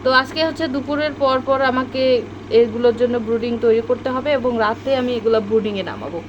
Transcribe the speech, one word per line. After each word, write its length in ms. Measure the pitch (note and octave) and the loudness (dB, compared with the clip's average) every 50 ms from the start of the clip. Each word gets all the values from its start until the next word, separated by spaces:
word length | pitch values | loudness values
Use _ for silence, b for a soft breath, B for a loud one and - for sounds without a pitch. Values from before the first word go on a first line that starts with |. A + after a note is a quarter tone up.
| - | 2
তো 80 | B3+ | 4
আজকে 340 | C4 B3+ C4+ C4 - D#4 D#4+ | 4 4 2 2 -2 -2 -2
হচ্ছে 220 | D#4+ D4+ D#4 D#4+ D#4 | -2 0 -2 -4 -2
দুপুরের 440 | B3+ C#4 B3+ - D4 C#4+ D4+ D4+ C#4+ C#4+ | -2 -4 -4 -2 -2 -2 -2 -2 -2 0
পর 200 | C#4+ C4+ C4 C4 B3 | 0 2 2 0 2
পর 160 | C4 C4+ C4 | 0 0 2
আমাকে 600 | C4+ C4 B3 C4 C4 - - C4+ C4 C4 B3+ A#3+ - - - - - - | 2 2 2 0 -2 -2 -2 0 2 2 2 2 0 -4 -12 -16 -10 2
এগুলোর 480 | - A3 A#3 A3+ G#3+ A#3 A#3+ B3 A3+ A3+ | 4 4 4 4 2 2 2 2 2 2
জন্য 200 | B3 A#3+ A#3+ A#3+ | 0 0 0 -2
ব্রুডিং 400 | A3 G#3+ A#3 A#3 A3+ A#3+ A#3 A3+ | -2 -2 -2 -2 -2 -2 -4 0
তৈরি 200 | - A#3 A3+ A3+ A3+ - | 2 4 4 4 2 0
করতে 220 | B3 A#3 - C4 | -4 -2 -2 -4
হবে 220 | B3+ C4 B3+ D4 | -4 -2 0 0
এবং 260 | D4 C4+ A#3 B3+ A#3+ A#3 | 0 0 0 0 0 0
রাতে 380 | A3 G#3 A3+ A3+ - C4+ C4+ | 0 0 0 -2 -2 -2 0
আমি 180 | C4 B3 B3 B3 | 0 0 -2 -4
এগুলো 280 | A#3 G3+ A3+ A3+ A3 | -2 0 2 2 2
ব্রুডিংয়ে 420 | G#3+ G3 A3 A3 G3+ G#3+ G3+ G3 F3+ | 0 2 0 0 0 0 -4 -4 -6
নামাবো। 380 | E3+ G#2+ - G#2+ C3+ D#3+ E3+ - | -6 -8 -10 -10 -10 -10 -10 -12